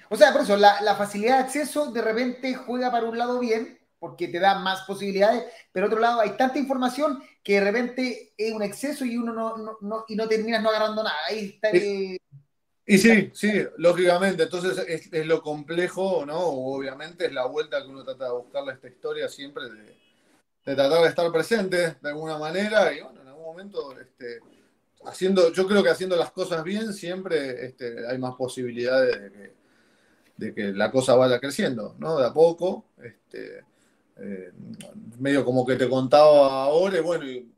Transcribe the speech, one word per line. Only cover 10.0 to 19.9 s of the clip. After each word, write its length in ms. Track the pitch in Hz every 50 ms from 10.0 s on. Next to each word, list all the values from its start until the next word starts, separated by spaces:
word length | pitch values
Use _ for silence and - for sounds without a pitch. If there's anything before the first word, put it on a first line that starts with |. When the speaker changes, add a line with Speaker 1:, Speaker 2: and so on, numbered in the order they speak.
| 220
Speaker 1:
y 80 | - 214
no 120 | 202 226
terminas 360 | 220 220 220 214 226 233 220 214
no 60 | 220
agarrando 340 | 214 214 214 214 214 214 220
nada. 120 | 202 156 151 156 175
Ahí 220 | 208 220 202 196 -
está 160 | - - 214
Speaker 2:
Es 140 | 190 185 202
Speaker 1:
el 340 | 202 202 196 190 190 185 185 _ _ - - _ _ _ _ _ _ _ _ -
Speaker 2:
y 140 | - 208
sí, 320 | 190 214 226 226 202 - - -
sí, 280 | - - 208 214 190 - - -
lógicamente. 640 | - 160 175 170 170 180 175 175 175 190 196 180 160 165
Entonces 400 | 156 170 175 175 185 190 170 -
es, 260 | 165 165 156 - - -
es 120 | 160 156
lo 160 | 156 165 156 -
complejo, 840 | 151 147 151 147 139 165 170 180 180 - 185 190 190 185 160 143
¿no? 140 | 143 151 170
Obviamente 880 | 180 165 143 131 127 131 135 139 139 135 135 143 151 170 170 - 175
es 40 | 143
la 140 | 139 131 127
vuelta 340 | 131 143 151 156 151 151 143 131
que 40 |
uno 160 | 135 135 135 123
trata 220 | 131 131 127 131
de 60 | 123
buscarle 400 | 123 123 123 - - 143 139 139
a 20 | 123
esta 120 | - -
historia 420 | 123 - _ - 151 151 151 139 123
siempre 400 | - - 139 143 147 156 139 120
de, 160 | 107 107 107 110